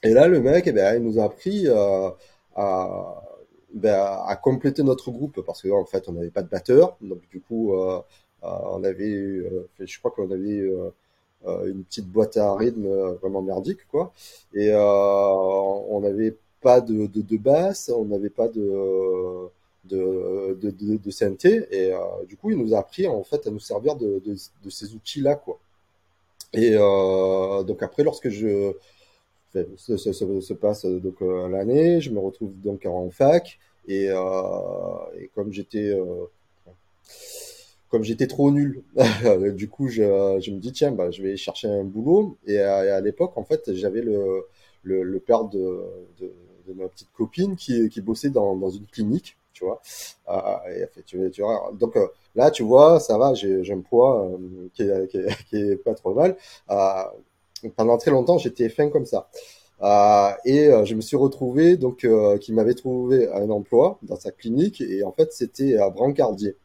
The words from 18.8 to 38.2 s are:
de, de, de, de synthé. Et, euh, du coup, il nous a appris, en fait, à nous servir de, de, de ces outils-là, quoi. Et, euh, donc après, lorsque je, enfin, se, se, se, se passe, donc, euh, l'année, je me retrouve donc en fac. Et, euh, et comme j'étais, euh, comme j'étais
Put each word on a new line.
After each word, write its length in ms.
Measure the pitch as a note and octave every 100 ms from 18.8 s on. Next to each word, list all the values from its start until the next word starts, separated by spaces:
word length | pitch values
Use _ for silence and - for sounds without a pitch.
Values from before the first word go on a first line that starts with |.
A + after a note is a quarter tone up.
| F#2+ F#2+ F#2+ F#2 F#2 F2+ F2+ _ _ _
de, 720 | F#2 F#2+ F#2 F#2+ F#2 F#2+ F#2+ F#2
de, 100 | G#2
de, 260 | F#2 G#2 G#2+
de 140 | G2+
synthé. 560 | - G#2 G2 F3 A3+ -
Et, 220 | G2 F#2
euh, 60 | F#2 F#2 F#2 F#2
du 80 | G2+
coup, 140 | G#3
il 80 | G#3
nous 160 | A2+
a 40 | G#2+
appris, 280 | G2 - F#3
en 160 | A#2
fait, 220 | F#2+ D3 A#2
à 40 |
nous 80 | G#2
servir 380 | - G#2 B2+ C#3+
de, 240 | A2 G2
de, 120 | G2 G2+ - _
de 60 | G2+
ces 240 | - G#2
outils-là, 420 | A2 - D3 C#3 D3
quoi. 220 | - - _ _ _ _ _ _ _ _ -
Et, 220 | A2 A2+
euh, 880 | G#2+ G2+ G2 F#2+ F#2+ F#2+ F#2+ F#2+ G2
donc 200 | F#2 G2
après, 200 | F#2+ -
lorsque 240 | D3 - B2+
je, 460 | G#2 A2 G2+ G2 F#2+ _ _ _ _ _ _ _
enfin, 120 | F#2+ F2 F#2+
se, 200 | - G#2
se, 160 | G#2+
se, 280 | F#2 F#2+ G2
se 140 | F#2
passe, 300 | F#2+ G#2 G#2
donc, 380 | F#2 F#2 F#2 F#2
euh, 260 | F#2 F#2 F2+
l'année, 520 | F#2+ G2+ C3+ E3 E3+
je 100 | C#3
me 100 | G#2+
retrouve 320 | F#2+ - G#2 F#2+
donc 260 | G2+ G2+ F#2+
en 240 | F2+ F2+
fac. 480 | - C3+ E3+ E3+ - _ _ -
Et, 200 | G2 G2
euh, 120 | F#2+ F#2 F#2+ F#2 F#2 F#2 F#2 F2+ F2 E2+ -
et 100 | F2+
comme 180 | - G#2
j'étais, 360 | G2 G2 A2 G#2
euh, 380 | G2+ F#2 F2 F2+ _ _ _ _ F#2 _ _ _ - - - - - - _ _
comme 160 | A#2
j'étais 240 | A2 A2+